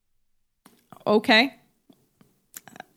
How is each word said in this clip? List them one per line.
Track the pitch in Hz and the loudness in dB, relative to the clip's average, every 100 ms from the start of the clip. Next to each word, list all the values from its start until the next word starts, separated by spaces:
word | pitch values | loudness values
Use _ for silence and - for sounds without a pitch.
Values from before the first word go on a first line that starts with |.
| _ _ _ _ _ _ _ _ _ - - | _ _ _ _ _ _ _ _ _ -12 -2
Okay. | 214 247 220 269 - _ _ _ _ _ _ _ _ _ - - - - | -2 2 2 0 -6 _ _ _ _ _ _ _ _ _ -20 -20 -20 -10